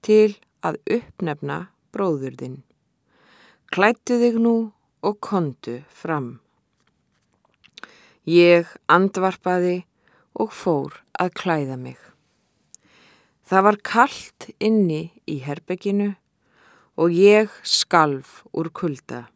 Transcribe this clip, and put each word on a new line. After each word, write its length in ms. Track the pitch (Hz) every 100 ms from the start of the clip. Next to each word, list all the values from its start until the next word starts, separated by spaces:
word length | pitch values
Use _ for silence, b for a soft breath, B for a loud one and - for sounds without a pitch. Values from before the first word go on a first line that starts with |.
til 300 | - 214 214 202 _ _
að 160 | 175 147
uppnefna 840 | - 240 - _ 170 147 143 147 185 _ _
bróður 420 | - 196 147 131 127
þinn. 220 | 127 135 _ _ _ _ b b b b b b b
Klæddu 460 | - 208 240 - 240
þig 200 | 240 226
nú 180 | 233 226 220 _ _ _
og 180 | - 208
komdu 640 | - 196 156 123 - 120 143
fram.“ 540 | - - 156 123 123 _ _ _ _ _ _ _ _ _ _ _ _ _ - B B B B -
Ég 420 | 175 175 170 170 -
andvarpaði 1000 | - 170 196 190 190 185 185 180 180 180 - _ _ _ _ -
og 160 | 220
fór 460 | - - 151 139 - _
að 220 | - 180
klæða 420 | - 185 160 139 127
mig. 220 | 127 127 _ _ _ _ _ _ _ b b b b b b b _
Það 120 | 190
var 140 | 202 208
kalt 680 | - 226 269 - - _ - -
inni 440 | 214 220 185 156 165 _
í 160 | - 147
herberginu 720 | 131 143 _ 185 202 202 202 202 _ _ b b b b b -
og 160 | 170
ég 380 | 175 202 214 214 -
skalf 800 | - - - 175 156 135 - - _
úr 200 | - 165
kulda. 600 | - 175 131 - 123 117